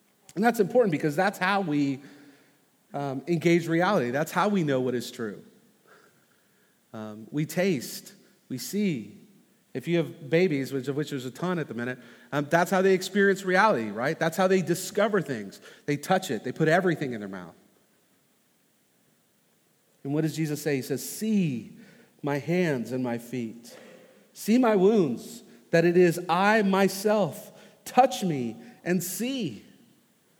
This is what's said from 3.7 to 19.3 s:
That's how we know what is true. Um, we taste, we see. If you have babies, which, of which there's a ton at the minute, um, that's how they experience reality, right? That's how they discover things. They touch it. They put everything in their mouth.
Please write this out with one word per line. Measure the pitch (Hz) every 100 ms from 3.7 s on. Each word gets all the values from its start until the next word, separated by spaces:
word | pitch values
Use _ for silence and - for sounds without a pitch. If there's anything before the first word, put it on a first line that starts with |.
| 165 180 202 120
That's | 131 156
how | 180 196
we | 202
know | 151 131
what | 123
is | 120 -
true. | - 110 95 - _ _ _ _ - _ _ _ _ _ _ _ _ _
Um, | 113 107 107 110
we | 147
taste, | 151 - 190 139 - - - - _ _ -
we | 127
see. | - 202 208 131 101 - - _ _ _ _
If | 135 165
you | 170
have | 147 - 139
babies, | 165 185 143 131
which, | 135 127
of |
which | 135 147
there's | 143
a | 127
ton | - 175 180
at | 143
the |
minute, | 117 120 127 - - -
um, | 143 143
that's | 165 175
how | 190
they | 190
experience | 190 190 208 196 190
reality, | 185 185 220 147 110
right? | 101 131 160
That's | 165 165
how | 190
they | 185
discover | 160 170 - - 214 202
things. | 139 120 98 - - - -
They | 143
touch | - 185 185
it. | 110
They | 127
put | 127 160
everything | 170 185 160 143
in | 113
their | 101
mouth. | 95 85 - _ _ _ _ _ _ _ _ _ _ _ _ _ _ _ _ _